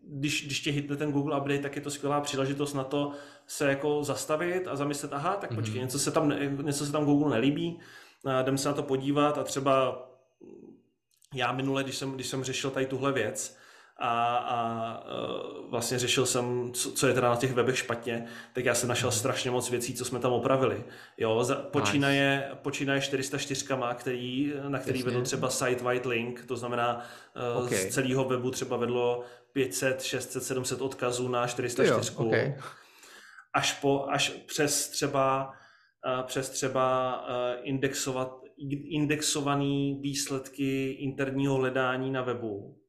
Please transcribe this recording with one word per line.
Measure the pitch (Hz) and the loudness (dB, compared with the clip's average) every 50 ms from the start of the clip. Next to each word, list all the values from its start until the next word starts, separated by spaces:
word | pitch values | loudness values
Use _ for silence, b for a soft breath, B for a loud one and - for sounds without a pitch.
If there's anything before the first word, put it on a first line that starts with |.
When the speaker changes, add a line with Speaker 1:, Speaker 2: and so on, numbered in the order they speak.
| - - | -16 -10
Speaker 1:
když, | 151 139 139 151 139 - - | -6 -2 -2 0 0 -2 -4
když | 143 139 - | -4 -6 -4
tě | - 160 | -2 -2
hitne | 143 147 147 143 143 | -2 -2 -2 -2 -4
ten | 139 151 151 139 | -2 -2 0 0
Google | 143 139 151 151 139 | 0 0 2 0 0
update, | 135 143 143 143 143 | 0 0 0 0 0
tak | 139 - | -2 -6
je | 151 143 | -6 -6
to | 147 | -6
skvělá | 143 - - 139 143 147 | -8 -4 -2 0 0 0
příležitost | 143 - - 131 135 139 143 139 143 139 - | 0 0 0 0 0 0 0 -2 -2 -2 -2
na | 139 131 | -4 -2
to | 131 - 143 143 143 B B B B B B B | 0 0 0 0 0 B B B B B B B
se | - - - 151 139 | -12 -4 0 2 2
jako | 135 135 139 151 147 147 147 | 2 2 2 2 2 2 2
zastavit | 135 131 - - - 156 156 175 175 180 185 180 - | 0 -2 -2 0 0 0 0 2 0 0 -2 -2 -2
a | 135 | -2
zamyslet, | 139 143 147 147 143 - 143 143 | -2 0 -2 -2 -2 -4 -6 -6
aha, | 139 147 175 196 | -2 -2 -2 -2
tak | 202 202 151 120 | -2 -4 -4 -4
počkej, | 110 110 107 107 | -4 -2 -2 -2
Speaker 2:
Mhm. | 123 127 | -4 -4
Speaker 1:
něco | 127 127 143 | -2 -2 0
se | - 156 | 0 2
tam | 143 170 151 147 | 2 4 4 4
ne-, | - - 143 139 139 139 143 | 2 2 0 -2 -2 -2 -2
něco | 151 139 - 147 | -2 0 0 -2
se | 143 143 | 0 2
tam | 156 151 | 2 4
Google | 143 143 143 147 151 | 6 6 6 6 6
nelíbí, | 127 110 117 139 151 165 165 170 170 B B B B B B B B B B | 4 4 4 4 2 2 0 -2 -4 B B B B B B B B B B
a | 135 131 131 | 0 2 2
jdem | 127 135 135 135 | 4 2 2 2
se | - 151 | 2 0
na | 143 | 0
to | 151 - | 0 0
podívat | - 135 135 135 139 143 147 147 143 143 139 | 0 0 0 2 2 4 4 4 4 4 2
a | 127 | -2
třeba | - - 139 135 139 135 135 131 127 - - - - - - _ _ _ _ - - 92 87 - - - - _ _ _ _ _ _ _ _ _ _ - | -2 -2 0 4 4 6 6 6 2 0 -4 -10 -16 -20 -20 _ _ _ _ -20 -20 -20 -20 -20 -20 -20 -20 _ _ _ _ _ _ _ _ _ _ -2
já | 131 123 120 127 | 0 2 2 2
minule, | 131 135 135 135 135 135 | 2 0 0 2 0 0
když | 135 131 | -2 -4
jsem, | - 139 135 135 | -4 -4 -6 -6
když | 131 123 | -6 -6
jsem | - - 135 131 | -4 -4 -4 -2
řešil | 127 131 - - 139 | -2 -4 -2 -2 -2
tady | 135 139 131 | 0 0 -2
tuhle | 131 139 123 127 139 131 | 0 -2 0 0 0 2
věc | 127 110 107 107 - - - B B B B B B B B B - | 2 0 0 -2 -4 -8 -8 B B B B B B B B B -4
a, | - 123 117 117 117 120 120 | 0 0 2 2 2 4 2
a, | 120 - - 123 117 117 113 113 113 113 113 113 - - | 2 0 0 0 0 0 0 0 -2 -4 -4 -6 -10 -10
eh, | - - 62 - - - - 87 - - - - - | -8 -6 -4 -4 -4 -4 -4 -6 -6 -8 -10 -10 -4
vlastně | - 117 113 - 131 127 | -4 -2 -2 0 -2 0
řešil | 120 120 - 139 127 | 0 2 4 4 4
jsem, | 123 - 127 123 123 123 123 123 123 123 | 2 2 0 0 0 0 -2 -2 -2 -4
co, | - - 139 - | -4 -4 -4 -2
co | - - | 2 4
je | 131 117 | 4 4
teda | 131 120 120 | 6 4 4
na | 120 | 4
těch | 117 - 127 123 | 4 2 2 2
webech | 123 117 110 127 - | 2 2 4 2 0
špatně, | - - 120 117 - 123 117 117 117 B B B B B B | 0 -2 -4 -4 -4 -4 -4 -4 -6 B B B B B B
tak | 127 123 | 0 0
já | 131 120 | 2 2
jsem | 120 - 120 | 2 2 0
našel | 120 - - 127 | 0 0 0 0
Speaker 2:
Mhm. | 110 110 | 0 2
Speaker 1:
strašně | 113 135 117 - - 127 | 0 0 0 0 0 0
moc | 123 127 120 - | 0 0 0 0
věcí, | 120 120 117 - 123 | -2 -2 -2 -2 -4
co | - 123 | -4 -4
jsme | - 131 120 | -4 -4 0
tam | 120 127 123 | 2 2 2
opravili. | 117 110 131 131 131 131 117 101 85 - B B B B B B - | 4 4 4 4 4 4 2 2 -2 -6 B B B B B B -2
Jo, | 113 113 110 113 120 | 2 2 4 4 4
za-, | 123 135 | 2 0
Speaker 2:
Nice. | 139 - - | -2 -2 -2
Speaker 1:
počínaje, | - 143 120 101 101 143 143 139 139 139 139 139 139 139 135 139 - | 0 2 2 4 4 4 4 4 4 4 4 4 4 2 -2 -6 -10
počínaje | - - 143 135 - 147 135 139 139 | -8 -8 -6 -4 -2 0 0 2 0
čtyři | 135 - - 131 131 | 0 0 -2 -2 -2
sta | 131 - 139 | -2 -4 -4
čtyřkama, | - - 139 131 - - 139 127 123 120 123 | -4 -4 -4 -4 -2 -2 -2 -2 0 -2 -4
který, | 123 - 135 127 123 123 123 127 131 143 143 147 139 139 143 | -4 -4 -4 -4 -2 -4 -4 -2 0 0 0 -2 -4 -4 -4
na | 139 127 | -4 -2
který | - 127 123 127 | 0 0 -2 0
Speaker 2:
Jasně. | 123 127 120 | 0 0 0
Speaker 1:
vedl | 123 127 | 0 0
třeba | - 139 135 135 127 | 0 -2 0 0 0
site | - - 139 127 123 123 120 | 0 0 2 2 2 2 2
white | 123 123 127 123 | 0 0 2 0
link, | 131 120 113 117 123 123 - - | 0 0 0 -2 -2 -6 -10 -8
to | - 131 | -8 -6
znamená, | 113 117 120 120 120 120 120 120 120 B B B B B B B | -6 -4 -2 0 2 2 2 0 -2 B B B B B B B
eh, | - 123 120 120 120 | -6 -4 -2 -2 -2
Speaker 2:
Ok. | 123 120 117 | 0 0 0
Speaker 1:
z | 101 92 95 120 | 0 0 0 0
celého | 139 131 127 127 135 135 | 0 0 2 2 2 2
webu | 131 131 123 117 127 | 2 0 0 0 -2
třeba | 127 - - 117 123 | -2 -2 -4 -2 -2
vedlo | 117 120 120 123 120 120 120 120 123 123 B B B B B _ | 0 0 0 2 2 2 2 0 0 -4 B B B B B _
pět | 139 131 120 - | 0 0 0 0
set, | - 139 131 127 131 - | 0 0 0 0 0 -2
šest | - - 127 117 - - | -4 -4 -4 -4 -4 -6
set, | 131 | -6
sedm | 123 - 135 131 123 | -4 -2 -2 -2 -2
set | - 131 113 | -2 -2 -2
odkazů | 131 135 135 - 131 123 120 120 127 127 | -4 -4 -4 -2 -2 -2 0 0 -2 0
na | 123 120 120 | 0 0 0
čtyři | 123 - - 123 120 | 0 -2 -2 -2 -2
sta | 120 - 247 | 2 4 4
čtyřku. | 185 127 110 110 - - - 135 110 | 4 4 4 2 -2 -2 -2 0 4
Speaker 2:
Ty | 117 | 4
jo, | 117 113 135 139 B | 4 2 2 -2 B
ok. | B B B B B B B B B B B B B B B B B B _ | B B B B B B B B B B B B B B B B B B _
Speaker 1:
Až | 143 139 - - | 2 2 2 0
po, | - - 139 139 143 135 - | 2 2 2 2 2 2 0
až | - 139 - - - - - | 0 0 0 0 -2 -6 -12
přes | - - - 151 143 - - - - | -8 0 2 2 2 2 0 0 -2
třeba, | - - 147 135 135 139 135 131 135 135 135 135 B B B B B B B B B B - 135 127 127 | -2 -2 -2 0 2 2 4 4 4 2 0 -4 B B B B B B B B B B -4 -2 -2 -2
eh, | 131 | -2
přes | 131 - 139 127 - | -2 -4 -4 -4 -4
třeba, | - - - 131 127 131 131 131 127 131 127 127 123 - - - | -4 -2 -2 0 2 2 2 4 4 2 2 0 -2 -4 -6 -4
eh, | 127 123 123 123 123 123 - | -2 0 0 0 -2 -4 -2
indexovat-, | 147 135 135 135 135 135 - - 143 127 131 - 131 - - - - - - 143 139 139 143 - - | -2 -2 0 0 0 0 -2 -4 -2 -2 -2 -2 -4 -6 -14 -18 -20 -18 -12 -8 -6 -6 -6 -6 -4
indexovaný | 170 151 151 139 151 147 - - - 156 139 143 143 139 143 139 139 139 139 139 139 139 139 | 0 0 2 2 2 0 0 0 0 0 0 0 2 2 2 2 2 2 0 0 -2 -2 -4
výsledky | 143 139 139 - - 139 135 131 - - - 139 135 135 135 135 135 | -4 -2 -2 -4 -2 -4 -4 -6 -8 -6 -2 -2 0 0 0 -2 -2
interního | 135 - 143 135 131 143 139 135 135 135 139 139 135 | -4 -4 -4 -6 -2 -2 -2 -2 0 0 2 2 4
hledání | 135 131 127 123 131 131 127 127 131 131 131 | 4 2 2 2 2 2 2 2 0 0 -2
na | 135 131 123 | -2 -2 0
webu | 123 120 107 113 110 101 98 104 - - - _ | -2 -2 -2 -2 -4 -6 -6 -8 -12 -18 -20 _